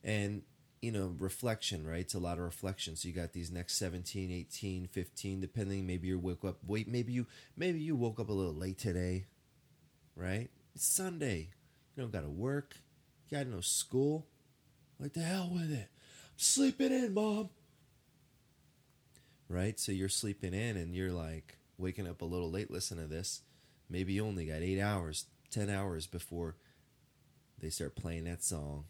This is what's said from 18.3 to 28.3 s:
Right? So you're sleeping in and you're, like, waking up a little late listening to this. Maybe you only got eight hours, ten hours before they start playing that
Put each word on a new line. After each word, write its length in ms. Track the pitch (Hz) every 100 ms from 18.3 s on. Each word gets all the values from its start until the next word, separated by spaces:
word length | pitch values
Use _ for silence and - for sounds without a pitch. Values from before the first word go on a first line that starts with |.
| _ _ _ - _ _ _ _ - - - -
Right? 300 | 87 98 110
So 120 | -
you're 160 | 95 95
sleeping 460 | - 107 101 92
in 240 | 92 117 104
and 160 | 85
you're, 200 | 90 95
like, 440 | 90 80 80 - - _ -
waking 280 | 92 92 90
up 140 | 87
a 40 | 85
little 260 | 90 85
late 180 | 87 107
listening 380 | 87 - 85 78
to 40 |
this. 300 | 78 - - - - - - _
Maybe 240 | 90 95
you 120 | 95 107
only 200 | 95 80
got 160 | 78
eight 180 | 87 95
hours, 460 | 101 104 82 78 - - -
ten 200 | - 101
hours 360 | 98 98 82 80
before 520 | 87 - 85 85 80 - - _ _ _ _ _ _ _ -
they 120 | 78
start 240 | - 73 -
playing 300 | 85 85
that 180 | 82